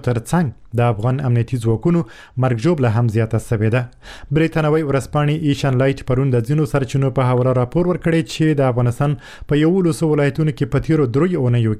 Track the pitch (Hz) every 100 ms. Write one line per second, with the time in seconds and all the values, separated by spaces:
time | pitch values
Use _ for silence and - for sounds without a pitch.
0 | 127 117 117 170 151 - - 113 120 104
1 | 120 131 131 120 113 123 113 113 170 170
2 | - - - - 127 117 139 165 120 107
3 | 120 107 113 110 - 113 107 123 123 -
4 | - - - 143 160 160 151 160 151 135
5 | - 147 147 147 147 131 139 127 135 139
6 | - 127 139 123 113 151 147 143 127 135
7 | 135 131 123 123 127 127 123 165 180 180
8 | 170 165 160 - 156 143 135 120 120 117
9 | 143 139 - - - 143 156 190 175 151
10 | 160 151 143 147 156 - 139 131 139 156
11 | 131 131 180 175 123 120 110